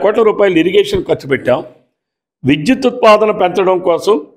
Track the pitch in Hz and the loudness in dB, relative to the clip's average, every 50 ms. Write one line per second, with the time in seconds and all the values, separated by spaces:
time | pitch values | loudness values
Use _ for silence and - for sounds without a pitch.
0 | - 196 214 233 226 214 - - 202 196 180 160 160 185 185 208 196 - 208 185 | 0 0 0 2 0 0 0 0 0 0 2 0 0 2 2 0 0 0 -2 -6
1 | - - 156 - - 135 139 123 - 123 127 - - - - _ _ _ _ _ | -4 -4 -6 -6 -4 -4 -6 -4 -2 -2 -2 -2 -4 -8 -18 _ _ _ _ _
2 | _ _ _ _ _ _ _ _ - 127 147 151 156 226 262 226 254 247 - - | _ _ _ _ _ _ _ _ -2 -2 -2 0 0 0 0 0 0 -2 0 2
3 | 233 220 208 208 220 214 190 175 185 180 160 202 190 185 185 175 185 175 165 156 | 4 4 4 4 2 0 0 0 -2 -2 0 0 0 0 0 0 0 -2 -2 0
4 | - 190 220 302 - - _ | 0 0 -2 -2 -4 -8 _